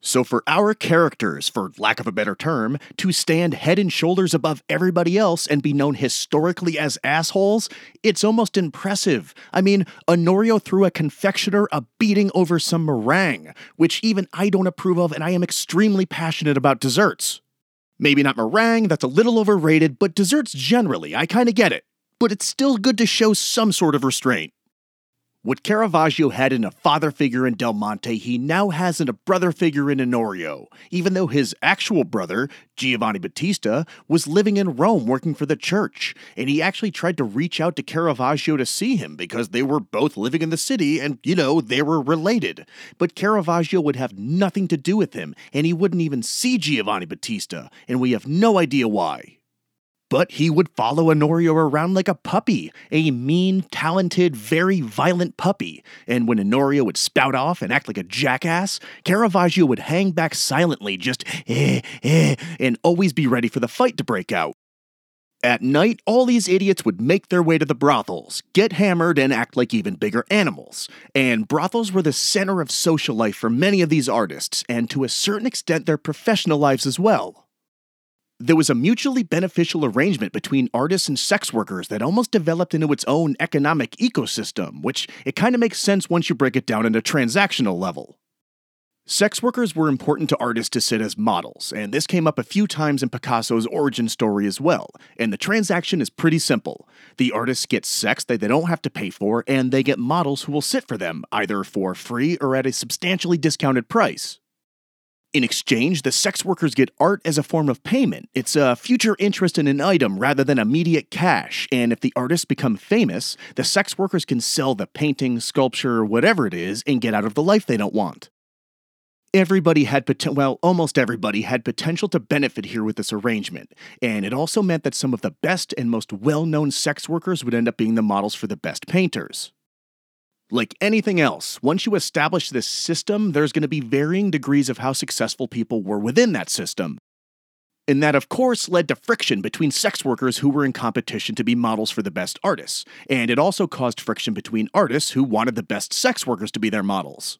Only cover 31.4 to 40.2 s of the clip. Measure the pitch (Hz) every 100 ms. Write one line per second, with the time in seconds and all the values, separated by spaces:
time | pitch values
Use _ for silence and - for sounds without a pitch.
31.4 | 127 - 147 196 - 185 107 107 87 95
32.4 | 139 - _ - 131 123 110 101 180 -
33.4 | 170 202 107 117 160 - _ 160 - 170
34.4 | 208 202 190 123 175 214 113 131 170 147
35.4 | 143 143 - 190 208 - - - - -
36.4 | 127 143 170 190 220 160 170 175 120 104
37.4 | 170 - 160 160 127 156 165 131 127 147
38.4 | - 151 123 - 220 247 82 76 90 120
39.4 | 117 120 135 143 104 107 147 -